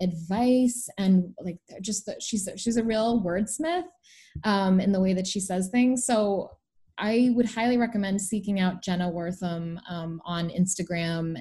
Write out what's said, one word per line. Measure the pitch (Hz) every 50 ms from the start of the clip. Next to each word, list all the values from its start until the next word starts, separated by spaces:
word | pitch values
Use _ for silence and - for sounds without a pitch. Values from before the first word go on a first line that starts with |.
advice. | 185 180 165 165 165 165 190 226 247 254 254 254 254 247 - - - - -
And, | - 196 190 190 185 175 175 - -
like, | 165 180 170 - _ _ - -
just | 190 220 202 - -
that | 208 - - -
she's, | - 233 196 185 190 -
she's | 202 - 233 226
a | 233 226
real | 226 220 220 220 233 233 226
wordsmith, | 185 175 175 196 214 - - - 311 320 349 359 349 - - _ _ _ - - - _ _ - -
um, | 214 202 196 190 190 185 185
in | - 202
the | 196 185
way | 190 190 190
that | 185 185
she | 190 - 202
says | 190 - 180 185 185 190
things. | - 247 247 254 254 247 -
So | - 240 214 214 202 196 180 - - - _ _ _ _ _ _ _ _
I | - 202 214 226 240 254 247 233
would | 240 233
highly | 214 - 226 233 247 247
recommend | 240 233 233 233 202 196 196 196 196
seeking | 196 - 220 208 196 208 202 190
out | 185 180 180 - -
Jenna | 190 180 175 180 180
Wortham, | 165 175 170 175 185 - 185 175 170 170 170 165 170 170 - 180
um, | 175 170 165 165 165 165 -
on | 175 170 170 170 165
Instagram | - 185 185 185 - - 175 - 175 170 165 165 165 165 165 165 165 -